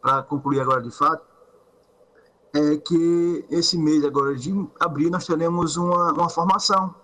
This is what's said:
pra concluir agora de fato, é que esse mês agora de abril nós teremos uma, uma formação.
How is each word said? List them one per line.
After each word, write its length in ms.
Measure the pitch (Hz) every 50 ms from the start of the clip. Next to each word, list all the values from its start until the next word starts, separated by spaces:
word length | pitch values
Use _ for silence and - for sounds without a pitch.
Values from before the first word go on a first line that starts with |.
pra 220 | - 127 135 139 135
concluir 380 | - 151 139 - 139 139 135
agora 200 | 131 127 131 127
de 100 | 117 117
fato, 340 | - - - 151 165 - - _ _ _ - _ _ - _ _ _ _ _ _ _ _ _ _ _ - _ _ _ _ _ _ -
é 240 | 147 151 147 151
que 680 | 151 - - 170 165 165 170 170 170 170 175 175 147 - -
esse 280 | 147 170 170 - -
mês 280 | 170 156 151 156 151 147
agora 280 | 143 135 139 139 139 143
de 160 | 127 120 165 196 202 190 - - -
abril 320 | 165 170 151 139 151 170
nós 140 | 175 180 170
teremos 500 | - 170 156 165 170 170 175 170 160 147
uma, 380 | 170 175 175 175 175 175 170 151
uma 160 | 147 175 165
formação. 680 | - 165 170 185 190 202 - - 202 190 190 190 - -